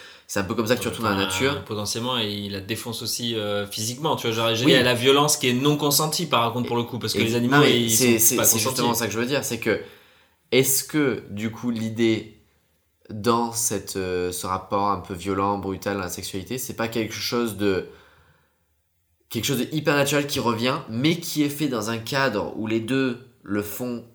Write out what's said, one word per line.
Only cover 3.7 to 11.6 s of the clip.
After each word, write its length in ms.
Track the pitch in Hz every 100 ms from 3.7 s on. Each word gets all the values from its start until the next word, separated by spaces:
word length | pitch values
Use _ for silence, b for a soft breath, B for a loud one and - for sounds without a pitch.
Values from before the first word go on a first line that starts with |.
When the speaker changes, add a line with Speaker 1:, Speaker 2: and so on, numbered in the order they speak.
| - 110 123 156 127
Speaker 2:
tu 100 | 120
vois, 100 | 113
genre, 180 | 117
je 60 | 113
veux 60 | 131
Speaker 1:
Oui. 60 |
Speaker 2:
dire, 120 | 135
la 80 | 123
violence 460 | 120 127 143 147 -
qui 100 | 127
est 60 |
non 240 | 123 143 147
consentie, 480 | 147 143 156 - 160
par 260 | 120 117
contre, 160 | 123 117
pour 80 | 120
Speaker 1:
Et 60 |
Speaker 2:
le 40 | 117
coup, 120 | 120
parce 160 | 110
que 40 | 101
Speaker 1:
et 60 |
Speaker 2:
les 100 | 113
animaux, 220 | 120 120 143
Speaker 1:
non, 60 |
mais 180 | 139 117
Speaker 2:
ils 100 | 117
Speaker 1:
c'est, 280 | 110 127 113
Speaker 2:
sont 80 | -
Speaker 1:
c'est, 100 | 120
Speaker 2:
pas 80 |
Speaker 1:
c'est 80 | 113 117
Speaker 2:
consentis. 100 | 117
Speaker 1:
justement 260 | 123 120
ça 120 | 117 113
que 60 |
je 40 | 104
veux 80 | 123
dire, 160 | 143
c'est 160 | - 113
que 220 | 117 98 B B B B B B _
est-ce 320 | 123 131 -
que, 400 | - 151 143 101 -
du 200 | 101 113
coup, 200 | 117